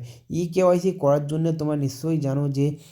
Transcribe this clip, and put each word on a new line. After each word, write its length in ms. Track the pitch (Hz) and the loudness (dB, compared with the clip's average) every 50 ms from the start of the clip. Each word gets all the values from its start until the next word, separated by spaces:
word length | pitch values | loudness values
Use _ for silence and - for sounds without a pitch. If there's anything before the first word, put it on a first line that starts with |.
| 120 - - - _ _ | -8 -12 -16 -20 _ _
ই 160 | - 165 175 | -4 -4 -4
কেওয়াইসি 440 | 165 165 185 185 180 180 180 175 190 175 | -2 0 2 4 4 4 4 2 0 -2
করার 340 | 180 - 139 143 151 147 | 2 2 2 2 2 0
জন্য 260 | 143 151 160 160 165 160 | -2 -2 0 0 0 0
তোমরা 240 | 160 151 151 151 | 0 -2 -2 0
নিশ্চয়ই 420 | 147 143 135 131 - - 160 165 160 | 0 -2 -2 -4 -4 -4 -2 -2 0
জানো 300 | 139 135 135 139 143 143 | 0 0 -2 0 -2 -2
যে 280 | 135 139 139 147 147 - - - | 0 0 0 0 -2 -4 -12 -20